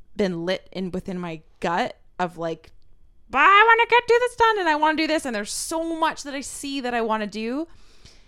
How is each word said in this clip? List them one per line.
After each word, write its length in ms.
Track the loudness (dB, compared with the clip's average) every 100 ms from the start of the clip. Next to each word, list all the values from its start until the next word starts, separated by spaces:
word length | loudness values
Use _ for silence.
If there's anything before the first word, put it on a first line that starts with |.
| -10 -4
been 280 | -2 -2 -4
lit 220 | -6 -8
in 180 | -10 -8
within 280 | -8 -8 -8
my 220 | -10 -12 -16 _
gut 380 | -2 -2 -2 -8 -16 -6
of, 180 | -6 -4
like, 320 | -8 -8 -14 -20 -20 -20 -20 -20 -4
"But 120 | 4
I 220 | 6 8 8
wanna 200 | 6 4
get, 200 | 2 4
do 100 | 2
this 160 | 2 2
done 240 | 2 2
and 80 | 0
I 80 | 2
wanna 220 | 2 0
do 80 | 0
this." 160 | -2 -2
And 100 | -6
there's 180 | -6
so 420 | -8 -6 -4 -4 -2
much 240 | -2 -4
that 100 | -8
I 80 | -10
see 400 | -10 -12 -8 -6
that 120 | -4 -4
I 60 |
wanna 260 | -2 -4 -6
do 400 | -8 -6 -6 -8 -14 -20 -20 -20 -20